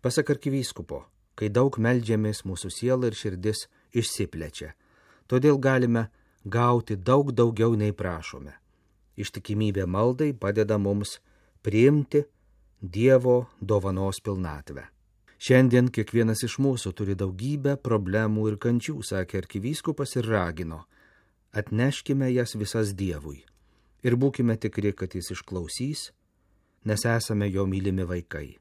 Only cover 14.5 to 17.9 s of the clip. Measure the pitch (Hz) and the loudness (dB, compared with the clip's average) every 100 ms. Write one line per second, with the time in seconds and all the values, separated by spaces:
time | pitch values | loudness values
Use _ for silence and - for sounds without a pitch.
14.5 | 76 - 67 - _ _ _ _ _ - | -8 -12 -16 -16 _ _ _ _ _ 6
15.5 | 127 131 123 123 117 107 117 113 110 120 | 6 8 6 4 0 -2 2 2 0 -4
16.5 | - 139 123 - 90 101 95 98 92 123 | 0 0 0 -6 -4 -4 -2 -4 -4 -6
17.5 | 147 139 139 - | -2 -2 -2 0